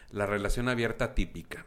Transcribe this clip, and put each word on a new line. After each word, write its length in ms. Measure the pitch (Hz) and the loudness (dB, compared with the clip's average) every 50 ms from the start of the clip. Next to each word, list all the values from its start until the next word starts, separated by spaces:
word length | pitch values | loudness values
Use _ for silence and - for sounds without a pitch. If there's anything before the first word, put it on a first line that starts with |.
| - - | -16 -8
la 140 | - 104 101 | -2 0 0
relación 420 | 98 104 104 98 101 - 123 120 127 | 2 2 2 2 2 2 2 2 0
abierta 460 | 123 120 117 113 113 - 123 113 - | 2 2 2 0 0 0 -2 0 2
típica, 520 | - 101 - - 87 80 - - - - | 2 0 0 0 -10 -12 -12 -12 -14 -14